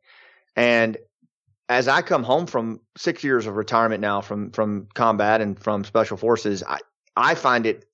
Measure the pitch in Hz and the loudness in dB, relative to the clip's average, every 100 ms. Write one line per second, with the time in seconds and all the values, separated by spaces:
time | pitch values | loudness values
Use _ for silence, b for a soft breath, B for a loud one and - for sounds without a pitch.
0 | b b b b b 120 120 117 113 107 | b b b b b 0 2 4 2 -2
1 | - _ _ _ _ _ - 123 127 151 | -16 _ _ _ _ _ -2 0 2 0
2 | 165 156 120 147 175 123 113 110 _ - | 2 0 2 0 0 -4 -4 -8 _ -6
3 | 170 - 143 123 107 101 104 117 113 104 | -4 -4 0 0 0 -6 0 2 2 0
4 | 104 101 - 104 101 - 107 104 101 - | -2 -2 -4 -8 -6 -4 -2 -4 -8 0
5 | 113 104 104 110 104 95 110 101 95 113 | 0 2 2 2 0 -4 -4 -4 0 0
6 | 107 98 113 113 107 95 64 71 - _ | 0 0 0 0 0 -4 -4 -8 -10 _
7 | _ - 127 165 131 120 113 - _ | _ 0 2 2 2 2 0 -4 _